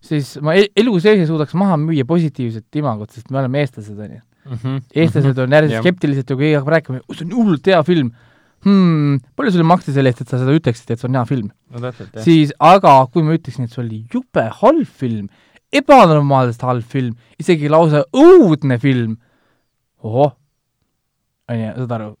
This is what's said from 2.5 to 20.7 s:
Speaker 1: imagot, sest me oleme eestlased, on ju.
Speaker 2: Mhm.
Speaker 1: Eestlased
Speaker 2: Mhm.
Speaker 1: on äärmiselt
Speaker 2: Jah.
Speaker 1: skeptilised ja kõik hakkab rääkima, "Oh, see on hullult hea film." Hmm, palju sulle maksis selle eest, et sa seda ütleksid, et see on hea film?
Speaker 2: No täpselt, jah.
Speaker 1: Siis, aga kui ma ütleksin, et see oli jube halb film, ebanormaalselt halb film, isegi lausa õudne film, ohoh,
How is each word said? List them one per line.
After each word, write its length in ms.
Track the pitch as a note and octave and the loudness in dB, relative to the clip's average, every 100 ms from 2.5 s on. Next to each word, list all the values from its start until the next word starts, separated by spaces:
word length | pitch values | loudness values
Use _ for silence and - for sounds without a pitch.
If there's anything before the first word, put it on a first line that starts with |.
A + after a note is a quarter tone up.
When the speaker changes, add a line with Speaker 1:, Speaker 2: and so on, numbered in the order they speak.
| A2+ - D3 | -10 -10 -6
Speaker 1:
imagot, 320 | D3 G#2+ G#2 | -6 -6 -12
sest 160 | - - | -18 -10
me 80 | C3 | -6
oleme 220 | C3 C#3 | -4 -4
eestlased, 320 | C#3+ - G#2 | -6 -8 -18
on 220 | G#2 G#2 A#2 | -16 -16 -20
ju. 60 | _ _ C#3 | _ _ -16
Speaker 2:
Mhm. 300 | A#2 B2 C3+ - C#3+ | -12 -8 -10 -6 -2
Speaker 1:
Eestlased 340 | E3 D#3+ C#3 B2+ | 0 2 0 0
Speaker 2:
Mhm. 80 | |
Speaker 1:
on 100 | B2+ | 2
äärmiselt 220 | D3 D#3 A2+ | 2 2 0
Speaker 2:
Jah. 80 | |
Speaker 1:
skeptilised 480 | B2+ F3+ D3+ C3+ B2+ | -2 -2 -4 -4 -4
ja 40 | C3 | -4
kõik 200 | D3+ D3+ | 0 -2
hakkab 160 | C3+ | 0
rääkima, 260 | D#3+ - B2+ _ | -2 -2 -12 _
"Oh, 80 | |
see 100 | - E3 | -14 -8
on 80 | A#3 | -2
hullult 280 | A3 D3 - | 0 0 0
hea 160 | F#3 | 0
film." 260 | D3+ F3 B2 - _ _ _ _ | 2 0 -2 -8 _ _ _ _
Hmm, 580 | G3 G3+ F3+ D#3+ D3 C#3 - - | 0 2 2 2 0 -2 -4 -6
palju 160 | C4 | -2
sulle 100 | F3+ | 0
maksis 300 | D#3+ F3 - | 2 0 0
selle 160 | C#3 C3+ | 0 0
eest, 100 | A#2+ | -2
et 80 | C3 | -8
sa 80 | B2+ | -4
seda 160 | B2+ | 0
ütleksid, 380 | D#3 C3 A2+ _ | 0 -2 -6 _
et 80 | A#2 | -8
see 80 | B2 | -4
on 60 | |
hea 100 | C3 | -4
film? 220 | A#2+ C3+ G2+ _ _ | -4 -6 -8 _ _
Speaker 2:
No 80 | A#2+ | -14
täpselt, 300 | B2 - - | -14 -14 -18
jah. 100 | - | -4
Speaker 1:
Siis, 300 | A2+ D#3+ D3 - | 2 4 2 2
aga 460 | D#3+ F#3+ F3+ C3+ C3 | 4 6 6 4 4
kui 120 | F3 | -2
ma 100 | D#3 | -2
ütleksin, 320 | D#3+ E3 - | -2 -6 -10
et 60 | A#2+ | -10
see 80 | - | -8
oli 220 | A#2+ A2 A2+ | -10 -12 -8
jube 300 | B3 C4 E3+ A2+ - | -10 -4 -4 -4 0
halb 240 | G#3+ D#4+ G3+ | 0 2 -4
film, 440 | _ B2+ A2 G2+ _ _ _ _ | _ -6 -6 -10 _ _ _ _
ebanormaalselt 880 | C#4 C#4+ C4+ F#3+ D3+ C#3+ C3+ B2 A#2 | -4 4 6 6 4 2 0 0 -4
halb 220 | B2+ B2 | -4 -4
film, 300 | A2+ C#3 B2+ A2+ _ _ | -4 -6 -6 -8 _ _
isegi 300 | E3+ E3+ D3 | -2 -2 2
lausa 320 | D#3 E3 D3 C#3+ | 2 4 2 0
õudne 640 | B3+ E4 F#4 A3 D3+ C#3 A#2+ | 6 8 8 6 2 0 0
film, 380 | C#3 B2+ A2+ A2 _ _ _ _ _ _ _ _ | 0 0 -2 -8 _ _ _ _ _ _ _ _
ohoh, 280 | A2+ A2+ D3 - _ _ _ | -6 -2 -2 -2 _ _ _